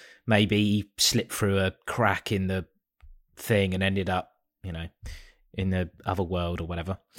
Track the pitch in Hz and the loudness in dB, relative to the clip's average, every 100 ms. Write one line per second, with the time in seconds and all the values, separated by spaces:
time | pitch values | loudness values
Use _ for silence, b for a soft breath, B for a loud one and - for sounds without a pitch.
0 | B B - 104 104 104 104 104 101 - | B B 2 4 4 4 4 2 -2 -2
1 | - 120 - - 101 98 95 - - - | 0 0 -2 -2 0 2 0 -2 -8 0
2 | 107 95 - 101 92 95 85 _ _ _ | 2 0 -2 -2 -2 -4 -6 _ _ _
3 | - - _ - - 107 95 92 98 98 | -20 -20 _ -12 0 2 2 2 0 0
4 | 92 92 - _ _ _ 90 80 82 _ | 0 -2 -4 _ _ _ -10 -10 -10 _
5 | B B B B _ - 95 92 87 - | B B B B _ -4 -2 0 -2 -6
6 | - 92 87 90 85 87 82 85 82 95 | -6 -2 -2 -2 -2 -4 -6 -6 -6 -8
7 | _ | _